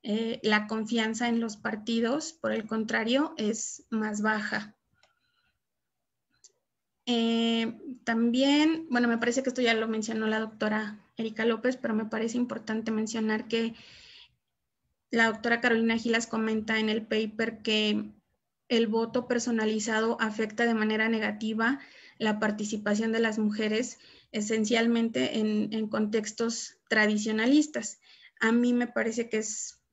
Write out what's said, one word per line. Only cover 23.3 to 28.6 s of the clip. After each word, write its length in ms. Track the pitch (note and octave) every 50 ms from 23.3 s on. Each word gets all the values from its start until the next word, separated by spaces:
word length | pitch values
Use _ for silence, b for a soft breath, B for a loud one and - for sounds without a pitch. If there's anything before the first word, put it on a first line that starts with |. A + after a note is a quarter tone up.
| G#3 A3
mujeres, 600 | G#3+ G#3 G#3 G#3+ G#3+ G#3+ G#3+ A3 B3+ B3+ - B B B B B B B
esencialmente 1080 | - A3 G#3 G#3 A3+ A3 G#3+ G#3 A#3+ A3+ A3+ A#3 A#3 A#3 A3+ A3+ A3+ B3 B3+ - - A3
en, 340 | G#3+ G#3+ G#3+ G#3+ G#3+ G#3+
en 160 | A3 A3 A3 G#3+
contextos 880 | A3 A3 G#3+ G#3 G#3+ A3+ G#3+ - - - A#3 A3+ A3+ - - - - _ _ _
tradicionalistas. 1120 | A3+ G#3+ G#3+ G#3 G#3+ G#3 G#3 A3 G#3+ A3 A3 B3 C#4+ D4+ D4 - - - A3 - - B B B B B B B B _
A 140 | - A3+
mí 220 | A#3 A#3+